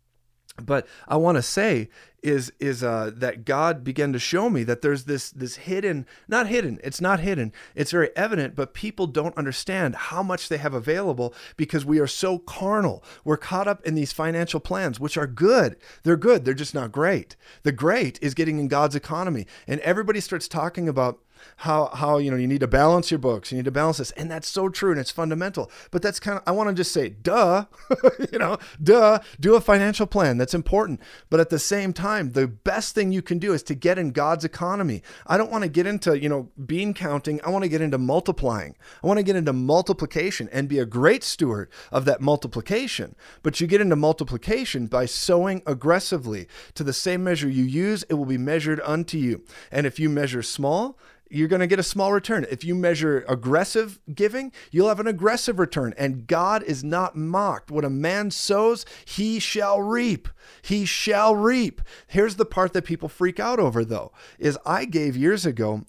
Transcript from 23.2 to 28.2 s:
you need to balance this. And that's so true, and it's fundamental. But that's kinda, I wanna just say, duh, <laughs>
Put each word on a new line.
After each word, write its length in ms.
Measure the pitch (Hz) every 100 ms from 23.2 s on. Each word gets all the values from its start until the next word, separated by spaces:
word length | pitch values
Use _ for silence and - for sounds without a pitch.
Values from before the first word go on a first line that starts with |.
| 127 110 -
you 60 | 127
need 80 | 127
to 60 |
balance 260 | 135 160 147
this. 140 | 131
And 200 | - 165
that's 160 | 160 -
so 220 | 196 190
true, 220 | 185 196
and 80 | 151
it's 120 | 127
fundamental. 580 | - 160 160 185 175 117 - -
But 100 | 180
that's 180 | 202 202
kinda, 220 | 208 196 170
I 40 |
wanna 220 | 190 208
just 200 | 185 180
say, 160 | 165 131
duh, 560 | 104 113 220 185 190 208 - - 262
<laughs> 340 | 262 -